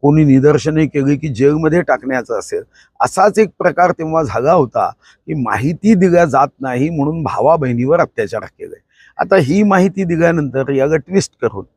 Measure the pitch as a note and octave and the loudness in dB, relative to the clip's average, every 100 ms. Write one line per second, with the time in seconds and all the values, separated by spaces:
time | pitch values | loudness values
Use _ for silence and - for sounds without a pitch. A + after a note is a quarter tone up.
0 | C#3+ D#3 D3+ C3+ C#3 D3 D3+ D#3 D3+ D3 | 2 4 4 4 4 2 0 -2 -2 -2
1 | C3+ C#3+ D#3 A2+ C#3 D3+ D#3 E3 D3+ C3 | -2 -2 -4 0 0 2 0 -2 0 -4
2 | A#2+ C3 A2 A2+ - G#2 - _ _ _ | -2 -6 -4 -8 -6 -10 -10 _ _ _
3 | A#2+ - G3 G3 G#3 _ F3+ D#3 F3 - | -4 2 0 2 -2 _ -2 2 0 0
4 | D#3+ D#3+ D3 A2+ C3 F3 B2+ A#2 F#2 - | -2 -2 -2 -2 0 2 2 0 -4 -4
5 | _ _ - D3+ A#2 G#2 C3+ E3+ G3+ G#3 | _ _ -10 -6 -4 -2 -4 -2 2 4
6 | F#3 E3+ E3+ C3 D3 _ C3 B2 D3 E3 | 4 4 2 2 0 _ -6 -2 -2 -2
7 | C#3+ E3 C#3+ - C3+ D#3 C3 A#2+ B2+ E3 | -4 -4 -6 -2 2 2 0 -2 0 0
8 | C3+ - G#2 A2+ G2 _ F2+ - _ _ | -2 -4 -6 -6 -12 _ -18 -18 _ _
9 | _ - F3 G3 C3 F#3 G#3 F#3+ F#3+ F#3+ | _ -8 0 2 2 2 4 4 2 0
10 | F#3 E3 E3+ E3+ D3 B2+ C3+ C#3 C3+ D#3 | -4 0 0 0 -2 -4 -2 0 0 -2
11 | C#3 F#3+ - _ A#2 G2 F#2 | 0 -2 -2 _ -6 -6 -16